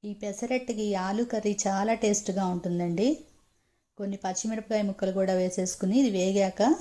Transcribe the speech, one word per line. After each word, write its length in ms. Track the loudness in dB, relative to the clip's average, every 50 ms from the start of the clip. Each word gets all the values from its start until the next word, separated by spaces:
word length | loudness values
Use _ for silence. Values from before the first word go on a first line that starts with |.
| -12
ఈ 100 | -12 -12 -8
పెసరట్టుకి 640 | -8 -8 -8 -6 -4 -2 -2 -4 -2 -4 -4 -2 -2 -2
ఈ 40 | 0 -2 -2 -2
ఆలు 180 | 0 0 0 0 -2
కర్రీ 200 | -2 0 -2 -2 0 -2
చాలా 300 | 0 0 0 2 0 0 2 2
టేస్ట్గా 420 | 2 2 0 0 -2 -2 0 0 0 -2
ఉంటుందండి. 560 | -2 -2 -2 -2 0 0 0 0 2 2 2 2 0 -4 _ _ _ _ _ _ _ _ _ _ _ _ _ _ _
కొన్ని 200 | -8 -8 -8 -6 -6
పచ్చిమిరపకాయ 600 | -4 -4 -4 -4 -4 -4 -6 -6 -2 -2 0 0 0
ముక్కలు 260 | -2 -2 -2 -2 0 0
కూడా 160 | 0 2 2 2
వేసేసుకుని 540 | 2 0 0 -2 -2 -4 -2 -2 0 2 4 4
ఇది 100 | 4 4 2
వేగాక 460 | 2 0 2 4 2 2 2 2 2 4 4 4 2